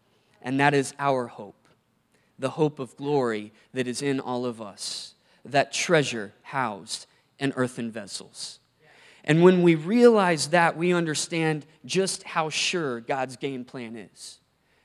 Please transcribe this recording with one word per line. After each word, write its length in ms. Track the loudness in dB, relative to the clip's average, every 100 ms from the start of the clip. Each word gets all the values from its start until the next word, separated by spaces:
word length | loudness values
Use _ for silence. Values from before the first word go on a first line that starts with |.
| _ _ _ _
And 180 | -6 2
that 140 | 4
is 220 | 2 -2 -4
our 300 | -2 -2 -4
hope, 400 | -12 -18 -20 _ _ _ _ _ _ _ -8
the 120 | -8
hope 280 | 0 -2 -2
of 180 | -12 -8
glory 560 | -2 0 0 -2 -8 _ _
that 140 | -6 -4
is 140 | -2
in 180 | -2 -4
all 260 | -4 -4 -4
of 140 | -8
us, 540 | -14 -12 -10 -10 -14 _ _ _ 0
that 260 | 0 2
treasure 600 | -2 2 2 2 -4 -10 _
housed 640 | -10 -4 -4 -6 -12 -14 -14 _ _ -6
in 140 | -6
earthen 380 | -2 -4 -4 -10
vessels. 680 | -10 -12 -16 -16 -16 -16 -18 _ _ _ _ -20 -14 0
And 160 | 6
when 180 | 8 8
we 140 | 6 4
realize 720 | 2 6 8 8 4 0 2
that, 300 | 2 2 2
we 160 | 0
understand 720 | 2 0 -2 -4 -2 0 -2 -6 _ -4
just 380 | -2 -2 -4
how 260 | -6 -4 -2
sure 520 | -2 -2 -2 -4 -4
God's 340 | -4 -4 -4 -6
game 300 | -8 -8 -10
plan 300 | -12 -12 -14
is, 440 | -16 _ -20 -20 _ _ _ _